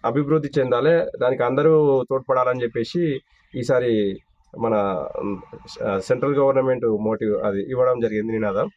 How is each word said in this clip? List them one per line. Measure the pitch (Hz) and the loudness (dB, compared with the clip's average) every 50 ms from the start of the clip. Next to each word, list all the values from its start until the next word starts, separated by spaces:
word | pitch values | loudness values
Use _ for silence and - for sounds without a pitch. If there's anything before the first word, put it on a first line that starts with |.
| - | -2
అభివృద్ధి | 113 120 143 147 139 156 156 143 139 - 143 | 0 0 0 0 2 0 0 0 0 0 0
చెందాలి, | 131 127 120 120 131 151 170 170 170 - - - | 2 2 2 2 4 4 4 2 2 -2 -4 -2
దానికి | 123 123 131 - 120 | 0 0 0 2 0
అందరూ | 123 131 135 147 156 160 156 151 143 135 131 123 - | 0 2 4 4 4 6 6 4 4 4 2 0 0
తోడ్పడాలని | - 135 131 - 131 127 127 127 127 127 123 | -4 -4 -2 0 0 2 2 2 0 0 -2
చెప్పేసి | 117 113 120 113 - - 175 175 156 139 135 _ _ _ _ _ _ - | -4 -2 -4 -4 -2 -2 -2 -2 -2 -2 -6 _ _ _ _ _ _ -10
ఈసారి | 131 120 - 135 127 123 120 113 107 104 98 95 - _ _ _ _ _ _ - - | -8 -2 2 2 2 2 2 2 2 2 0 -2 -6 _ _ _ _ _ _ -10 -4
మన, | 113 117 113 107 101 98 95 90 87 - - - | -2 0 0 2 0 0 -2 -4 -6 -6 -8 -6
ఉమ్, | - 101 101 92 - - - - - - - - - | -6 -6 -6 -8 -10 -18 -20 -20 -20 -20 -12 -6 -4
ఆ, | 110 98 95 | -2 -2 -2
సెంట్రల్ | 92 - 131 117 127 139 143 | 0 -2 -2 0 0 -2 0
గవర్నమెంట్ | 139 139 135 135 131 127 131 127 123 117 | 2 2 2 2 2 2 0 0 0 0
మోటివ్ | 117 107 101 107 110 110 104 110 107 104 | -2 0 0 -2 -2 -2 -2 -2 -2 -2
అది | 98 - 104 98 98 101 - | 0 -2 -2 -2 -2 -4 -4
ఇవ్వడం | 131 127 127 127 127 120 | 0 0 2 2 2 0
జరిగింది | 117 110 107 107 107 113 | -2 -2 -2 -2 -4 -2
నినాదం. | 113 110 107 104 95 101 139 208 _ | -2 -2 -2 -2 -2 -2 -4 -4 _